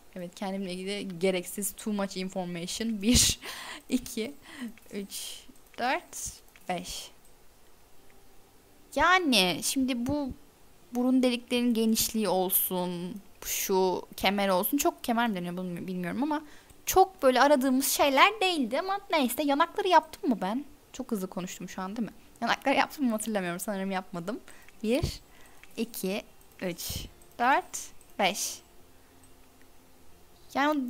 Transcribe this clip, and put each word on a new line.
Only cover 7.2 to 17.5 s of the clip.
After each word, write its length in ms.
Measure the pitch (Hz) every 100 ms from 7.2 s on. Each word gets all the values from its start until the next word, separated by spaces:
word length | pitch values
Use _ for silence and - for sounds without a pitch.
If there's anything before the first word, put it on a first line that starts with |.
| - - - - - - - - - - - - - - - - -
Yani 640 | 269 330 370 320 220 180 -
şimdi 440 | - 277 262 240 240
bu 240 | 294 269 - - - - - -
burun 280 | 247 254 262
deliklerinin 520 | 254 240 - 240 247
genişliği 540 | 220 226 220 - 220 196
olsun, 920 | 185 185 - - 185 180 175 175 196 - -
şu 580 | - - - 190 185 - - -
kemer 320 | 190 202 196
olsun. 280 | 185 214 285
Çok 280 | 349 330
kemer 240 | - 226 233
mi 60 |
deniyor 220 | 180 175 180
bunu 300 | 185 175 180
bilmiyorum 360 | 180 175 202
ama 200 | 302 302 - - - - -
çok 360 | 370 381 -
böyle 180 | 262 254
aradığımız 480 | 277